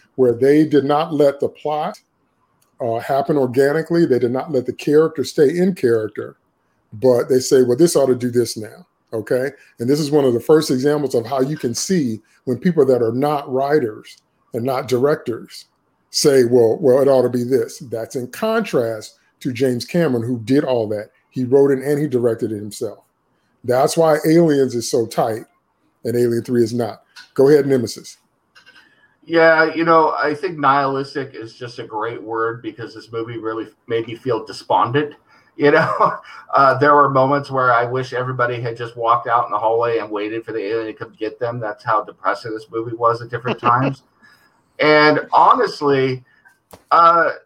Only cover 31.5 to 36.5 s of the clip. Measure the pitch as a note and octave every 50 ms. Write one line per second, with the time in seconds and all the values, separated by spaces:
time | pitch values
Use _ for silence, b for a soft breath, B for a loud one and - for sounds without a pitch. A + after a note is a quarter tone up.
31.5 | - - B2 A#2 - - A#2 G#2+ A2 G#2+ A2 A#2 A2+ - G#2 A2 A2+ A2 A2+ A#2
32.5 | A#2 A#2+ - G#2+ G2+ A#2+ A2+ G2+ A2 G#2+ - A2+ A#2 A2+ A2 A#2+ A#2 A2 G#2+ A2
33.5 | A2+ A2+ - - - _ _ A#2+ A#2 A#2 A2+ A#2+ A2 - - B2+ A2+ G#2+ - -
34.5 | - - - - G#2+ F#2 G2+ A#2 B2+ D3 D3+ D3 - b b b b b b b
35.5 | b - C#3+ C#3+ D#3 D#3+ D#3+ - - - G#3 - - B B B B B B -